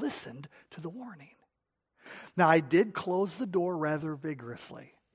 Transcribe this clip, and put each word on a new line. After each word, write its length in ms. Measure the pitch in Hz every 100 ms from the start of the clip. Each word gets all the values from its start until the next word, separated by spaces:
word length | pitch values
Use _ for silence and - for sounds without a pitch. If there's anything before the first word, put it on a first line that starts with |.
listened 480 | 277 - - 123 147 - _
to 80 | -
the 100 | 165
warning. 400 | 220 247 170 143 _ _ _ _ _ _ _ - - - -
Now, 100 | 165
I 120 | 165
did 340 | 139 170 214
close 420 | - - 180 196 -
the 100 | 240
door 300 | 180 180 175
rather 380 | 151 151 156
vigorously 800 | 147 156 139 120 120 - 135 127 _ _